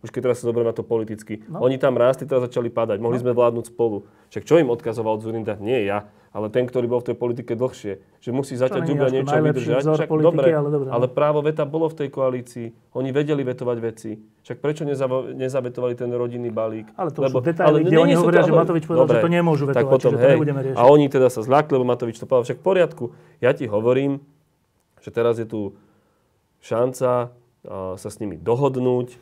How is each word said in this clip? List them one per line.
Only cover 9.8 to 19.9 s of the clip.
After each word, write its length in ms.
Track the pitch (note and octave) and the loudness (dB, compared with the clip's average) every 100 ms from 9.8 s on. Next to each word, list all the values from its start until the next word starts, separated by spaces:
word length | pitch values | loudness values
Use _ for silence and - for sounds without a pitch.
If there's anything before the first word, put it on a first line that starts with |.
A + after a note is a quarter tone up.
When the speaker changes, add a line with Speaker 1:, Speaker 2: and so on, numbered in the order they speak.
Speaker 2:
vzor 140 | D3 D#3 | 0 0
Speaker 1:
Však 120 | D#3 | 0
Speaker 2:
politiky, 180 | D#3 D#3 D#3 | 2 2 4
Speaker 1:
dobre, 120 | D3+ | 2
Speaker 2:
ale 160 | D3+ D3 | 2 0
dobre, 180 | D3+ C3 | -2 -2
no. 60 | |
Speaker 1:
ale 120 | A#2+ B2 | -2 0
právo 300 | C3+ D3 D3+ | 2 2 2
veta 220 | D3 D#3 C#3+ | 0 -2 -4
bolo 220 | D#3 D#3+ | -2 -2
v 60 | D#3 | -4
tej 120 | C#3 | -8
koalícii. 540 | C#3+ C3 B2+ A#2+ B2 A2+ - _ | -2 -2 -2 -8 -12 -12 -14 _
Oni 160 | B2+ C3+ | -6 -2
vedeli 320 | C3+ D3+ D3 | -2 0 -2
vetovať 360 | B2+ B2 B2 A#2 | -2 -4 -4 -4
veci. 300 | A2+ A2 A2 G#2+ - _ | -6 -8 -12 -14 -16 _
Však 140 | _ B2 | _ -6
prečo 240 | C#3+ D3+ | -4 -4
nezavo-, 480 | D3 C3+ C3+ B2+ A#2+ | -4 -2 -2 -2 -4
nezavetovali 600 | C3 C3 C3+ B2 B2 B2 B2 | -6 -4 -4 -4 -4 -4 -4
ten 160 | B2 | -4
rodinný 400 | B2 A#2+ A#2+ A#2+ | -4 -4 -6 -6
balík? 400 | A2 A2+ A2 G#2+ - | -4 -4 -6 -12 -8
Speaker 2:
Ale 100 | E3+ | -8
to 140 | C#3+ | -2
už 80 | C3+ | -2
Speaker 1:
Lebo 80 | B2+ | 0
Speaker 2:
sú 80 | B2 | -2
detaily, 200 | E3 E3 | 2 4
Speaker 1:
ale 100 | D3+ | 4
Speaker 2:
kde 60 | E3+ | 4
Speaker 1:
nie, 140 | D#3+ | 6
Speaker 2:
oni 80 | E3 | 6
Speaker 1:
nie 60 | E3+ | 4
sú 80 | E3+ | 4
Speaker 2:
hovoria, 160 | E3+ | 4
Speaker 1:
to, 40 | D#3 | 6
Speaker 2:
že 60 | |
Speaker 1:
ale 80 | D#3 | 4
Speaker 2:
Matovič 200 | E3+ E3 D#3+ | 4 0 0
povedal, 180 | E3 B2+ | 2 4
Speaker 1:
dobre, 100 | A#2+ | 4
Speaker 2:
že 60 | |
to 80 | E3+ | 4
nemôžu 320 | F3 E3+ D3+ C#3+ | 2 2 2 0
Speaker 1:
tak 60 | B2+ | 0
Speaker 2:
vetovať, 160 | B2+ | 2